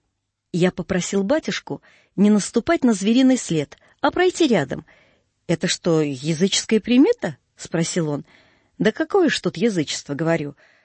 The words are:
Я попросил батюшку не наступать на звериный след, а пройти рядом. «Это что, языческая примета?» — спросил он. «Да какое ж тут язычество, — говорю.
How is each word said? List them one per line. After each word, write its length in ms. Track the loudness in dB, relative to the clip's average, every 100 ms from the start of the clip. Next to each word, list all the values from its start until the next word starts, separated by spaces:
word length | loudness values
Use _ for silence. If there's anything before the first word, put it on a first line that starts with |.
| _ _ _ _ -8
Я 180 | 0 0
попросил 540 | -2 -4 -4 -2 -2
батюшку 560 | 0 -2 -2 -8 -8 -12 _ _ _ 2
не 120 | 4
наступать 560 | 4 2 -2 0 0
на 80 | 2
звериный 460 | 0 2 4 4 2
след, 400 | 0 -4 -4 -12 _ -4
а 80 | -2
пройти 360 | 2 0 2 2
рядом. 380 | 2 0 -8 -12 _ _ _ _ _ -4
«Это 220 | -2 -2
что, 340 | -2 0 0
языческая 800 | 0 -4 -4 0 0 -2 -2 -2
примета?» — 580 | 2 4 4 2 -4 -8 _ -20
спросил 540 | -6 -4 -2 -2 -4
он. 160 | -4 -8 _ _ _ _ -2
«Да 140 | -2
какое 380 | -2 0 2 2
ж 100 | 0
тут 160 | -6 -2
язычество, — 580 | -2 0 -4 -8 -10
говорю. 400 | -4 -2 -2 -4 -12 _ _